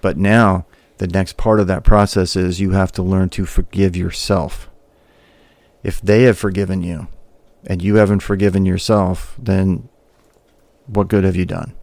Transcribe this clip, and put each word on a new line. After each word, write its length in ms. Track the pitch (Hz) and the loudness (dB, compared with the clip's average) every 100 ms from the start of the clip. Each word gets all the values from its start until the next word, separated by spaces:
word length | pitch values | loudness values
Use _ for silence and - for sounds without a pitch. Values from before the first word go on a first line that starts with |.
But 160 | 98 73 | -2 0
now, 500 | 98 110 110 92 - _ _ _ | 2 4 4 2 -4 _ _ _
the 80 | 92 | -4
next 280 | 95 92 - | -2 -4 -2
part 220 | - 107 | 0 2
of 80 | 95 | 2
that 180 | 90 | 2
process 520 | - 104 101 - 90 95 | 6 6 4 0 -2 0
is 240 | 90 90 | -2 -2
you 100 | 98 | 0
have 200 | 95 92 | 0 0
to 100 | - | -2
learn 260 | 92 95 92 | -2 0 -2
to 140 | - | -4
forgive 520 | 92 - 92 95 98 87 | -4 -2 -2 0 0 0
yourself. 720 | 90 - - 95 78 - - - _ _ _ _ _ _ _ _ _ _ | -6 -6 -2 -2 -2 -10 -14 -20 _ _ _ _ _ _ _ _ _ _
If 180 | 104 - | -8 -6
they 220 | 92 107 | 0 4
have 160 | 127 104 | 4 2
forgiven 440 | 104 95 95 92 | -2 -4 -4 -4
you, 260 | 87 82 - - - _ _ _ - | -6 -8 -12 -18 -20 _ _ _ -8
and 160 | 92 | -4
you 140 | 92 104 | 2 4
haven't 240 | 104 101 | 4 2
forgiven 460 | - 101 101 95 95 | 0 0 2 2 0
yourself, 720 | 90 - 107 92 90 - - | 0 0 2 2 -2 -8 -10
then 500 | 113 95 95 90 - _ _ _ _ _ _ _ _ _ - | -2 0 2 -2 -6 _ _ _ _ _ _ _ _ _ -6
what 220 | 101 95 | -2 0
good 160 | 104 | 2
have 120 | 95 90 | 2 0
you 100 | 90 | -4
done? 280 | 85 78 - | -6 -10 -16